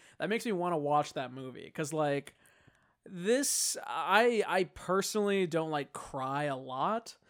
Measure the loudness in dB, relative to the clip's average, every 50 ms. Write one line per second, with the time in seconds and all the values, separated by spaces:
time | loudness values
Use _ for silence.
0 | -16 -20 -8 -6 -2 -2 -2 -2 0 -2 -2 0 0 0 0 0 2 4 4 2
1 | 2 2 -4 -6 -8 -6 -8 -12 -12 -12 -12 -14 -16 -12 -6 -6 -4 -2 0 0
2 | 2 2 2 0 -2 -8 -20 _ _ -20 _ _ _ -20 _ _ _ _ _ _
3 | -20 -16 -12 -6 0 2 2 2 2 0 0 0 0 0 -2 -4 -6 -8 -6 -4
4 | 0 6 6 8 8 6 6 4 2 2 2 0 0 0 -4 -12 -2 0 0 0
5 | 0 0 0 0 2 2 2 2 0 0 0 -2 -2 0 -2 -4 -4 -6 -10 -14
6 | -12 -8 -6 -6 -4 -2 -2 -2 0 -2 -2 -4 -6 -8 -4 -2 0 0 0 -2
7 | -4 -8 -20 _ _